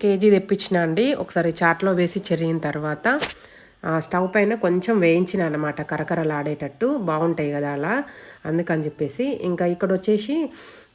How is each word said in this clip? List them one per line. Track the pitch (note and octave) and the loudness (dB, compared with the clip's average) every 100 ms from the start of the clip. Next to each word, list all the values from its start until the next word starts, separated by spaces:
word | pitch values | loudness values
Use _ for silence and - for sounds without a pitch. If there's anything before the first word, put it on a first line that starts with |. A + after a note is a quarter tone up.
కేజీ | G#3 G3 G#3 | 0 4 6
తెప్పించిన | G3 F#3+ G3 - F#3 | 6 4 -2 2 2
అండి. | E3 D#3+ B3+ | 2 2 0
ఒకసారి | D4 - F3 E3+ D#3+ | 0 -2 0 0 2
చాట్లో | E3+ E3 F#3+ | 2 2 2
వేసి | F3+ F3 F#3+ F#3 | 2 2 0 -2
చెరిగిన | E3 E3 E3 | 0 0 -2
తర్వాత, | D#3 D3 D3+ D3+ A#3 C#4+ - - - - - _ - | -2 -4 -4 -2 0 0 -2 -8 -20 -20 -20 _ -4
ఆ, | D#3+ | -2
స్టవ్ | D#3 F3+ F#3 G#3 | 0 0 0 2
పైన | G3+ A3+ | 2 2
కొంచెం | F#3 F3+ F3+ G#3+ | 2 2 2 4
వేయించిన | E3+ E3 F3+ G3 | 4 4 2 0
అనమాట, | E3 D3+ D3+ D3 | -2 -2 -4 -4
కరకరలాడేటట్టు. | D3+ D3+ D3+ E3 D#3 D3 C#3+ D3 C#3 - A#3+ C#4+ | -6 -6 -2 -2 0 -2 -4 -4 -8 -4 -2 0
బాగుంటాయి | F3+ D#3 E3+ D#3+ D3 | -2 0 0 0 -2
కదా | C#3+ C#3+ | -2 -2
అలా, | C#3+ D#3 B3+ D4 - - - D#3+ | -2 -2 -4 -6 -12 -20 -12 -4
అందుకని | E3 E3+ D#3+ D3+ | -2 0 -2 -2
చెప్పేసి. | - D3 - C4 B3+ | -4 -4 -2 -2 -2
ఇంకా | F3+ F3 F3 | -4 0 0
ఇక్కడ | F3 G3 | 0 0
వచ్చేసి | F#3+ F#3+ G#3+ G#3+ D#4 D4+ - - - - | 0 2 0 0 -2 -4 -8 -18 -20 -10